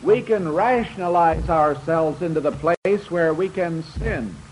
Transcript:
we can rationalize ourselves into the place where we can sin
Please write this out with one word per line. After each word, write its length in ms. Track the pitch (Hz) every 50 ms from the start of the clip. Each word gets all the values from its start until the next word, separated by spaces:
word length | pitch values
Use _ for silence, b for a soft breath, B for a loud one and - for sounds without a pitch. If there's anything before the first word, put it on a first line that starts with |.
| -
we 180 | 151 214 247
can 320 | - - 226 208 185 160 151
rationalize 960 | 170 202 240 254 240 220 - - - 180 175 175 175 170 165 160 156 - -
ourselves 720 | 170 160 151 151 147 139 - - 165 165 160 156 147 131
into 200 | 175 170 160 156
the 100 | 139 147
place 580 | 127 139 143 165 170 - _ 190 196 208 202 -
where 240 | 170 175 165 160 160
we 160 | 156 185 196
can 340 | 160 190 180 170 165 160 156
sin 520 | - - - 143 233 208 160 - - - - - -